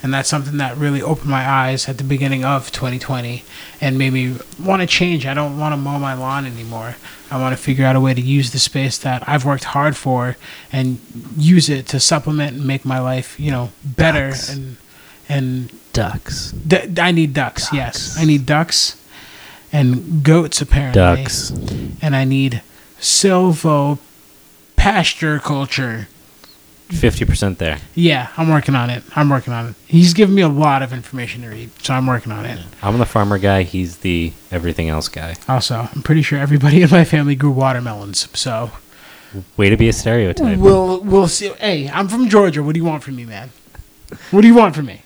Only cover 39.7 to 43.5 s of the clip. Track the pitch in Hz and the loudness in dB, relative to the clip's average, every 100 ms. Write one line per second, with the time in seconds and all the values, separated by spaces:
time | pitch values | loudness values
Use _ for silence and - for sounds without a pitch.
39.7 | 110 113 107 113 117 95 82 269 190 190 | 6 4 2 0 2 0 0 0 6 6
40.7 | 190 185 185 202 190 180 - 202 - 214 | 6 2 -2 2 4 4 0 -6 -4 -2
41.7 | 165 139 151 196 226 247 208 190 147 147 | -2 -2 -4 -2 0 4 6 4 0 -2
42.7 | 165 165 156 139 127 117 104 123 | 0 0 -4 -8 -12 -12 -14 -16